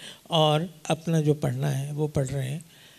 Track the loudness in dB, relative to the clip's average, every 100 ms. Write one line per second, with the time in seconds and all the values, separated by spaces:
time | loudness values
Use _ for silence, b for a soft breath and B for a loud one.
0 | B B B 4 4 4 0 -6 -4 -4
1 | 0 2 4 2 0 -2 -2 -2 -4 -4
2 | -2 -2 -2 -4 -6 -8 -12 b b